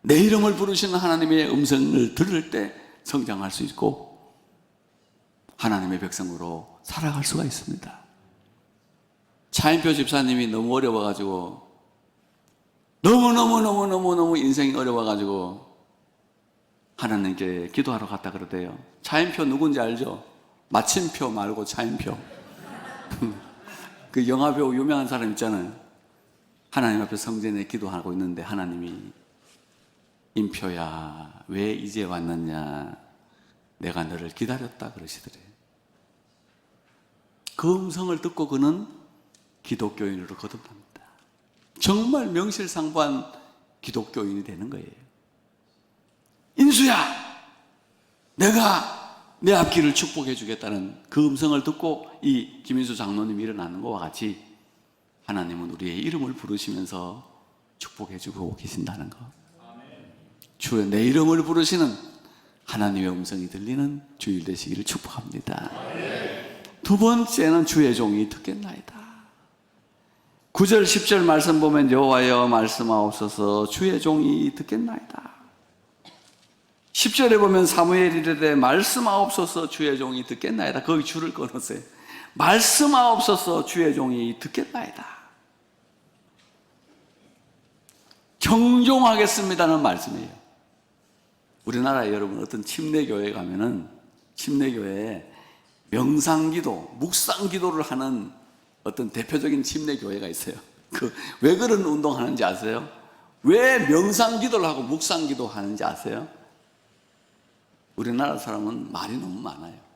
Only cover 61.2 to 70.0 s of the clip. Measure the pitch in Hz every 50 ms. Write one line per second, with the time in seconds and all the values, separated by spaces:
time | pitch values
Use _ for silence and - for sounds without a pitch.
61.2 | 156 160 165 165 156 147 165 165 165 156 185 180 160 135 107 98 - - - -
62.2 | _ - _ _ _ _ _ _ _ - - 117 104 101 98 98 95 92 90 90
63.2 | 90 90 101 95 90 90 - 98 101 110 127 135 143 143 147 143 143 - - _
64.2 | - 110 98 90 82 95 92 85 - 76 90 95 104 - - - - - - -
65.2 | - - - - - - - - - - - - - - - - - - - -
66.2 | - - - - - - - - - - - _ - - 196 202 214 226 240 233
67.2 | 233 220 - - 170 160 160 170 160 156 - 156 151 135 120 113 120 107 104 104
68.2 | 107 104 - - - - - 208 - 98 90 - - - - - - - - -
69.2 | - _ _ _ _ _ _ _ _ _ _ _ _ _ _ _